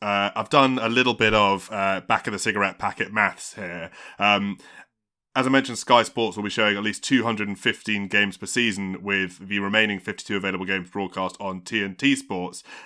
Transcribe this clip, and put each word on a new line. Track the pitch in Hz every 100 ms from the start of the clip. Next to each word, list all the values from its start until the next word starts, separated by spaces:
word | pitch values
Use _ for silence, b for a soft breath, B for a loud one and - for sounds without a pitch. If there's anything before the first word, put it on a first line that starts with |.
uh, | 104 101 101 -
I've | -
done | 147 131 131
a | 113
little | 120 127
bit | 113 110
of, | 107 101 98 -
uh, | 104 98 95 -
back | - -
of |
the | 101
cigarette | 117 104 95 -
packet | 101 - 95
maths | 107 101 - -
here. | - 90 87 82 B B B
Um, | 101 101 101 - B B B _ _ _ _ 131
as | 131
I |
mentioned, | 135 131 113
Sky | - 120
Sports | 110 - 113 98
will |
be | 104
showing | 117 107 101
at |
least | 107 101
two | - 135
hundred | 113 107 101
and | 98
fifteen | 120 - - 104 98
games | 104 104 -
per | 101
season, | 120 117 101 98 92
with | 101 98 92 - 95
the | 101
remaining | 98 107 107 98
fifty-two | - 98 - 101
available | 95 95 92
games | 95 87
broadcast | 101 95 98 92 -
on | 98 92
T | 90 110
N | 98
T | 92 139 135
Sports, | - 95 90 - B B